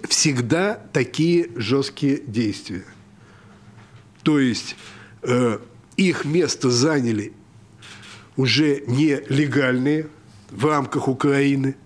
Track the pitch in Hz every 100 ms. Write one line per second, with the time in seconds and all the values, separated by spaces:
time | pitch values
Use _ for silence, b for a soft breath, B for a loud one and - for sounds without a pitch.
0 | - - 156 123 113 160 202 226 - 147
1 | 120 - 165 170 170 - 107 139 131 -
2 | 143 147 123 107 107 98 - 95 - -
3 | - B B B B B B B B B
4 | - - - 151 127 101 - B B B
5 | B B 127 123 120 104 - - - -
6 | 185 143 143 170 151 - 131 120 156 143
7 | 117 104 101 - - - - - B B
8 | B B B - 131 120 151 143 - 127
9 | 156 135 - 135 147 135 127 127 139 156
10 | 151 - - - - 101 151 147 127 139
11 | 139 127 147 139 139 139 135 135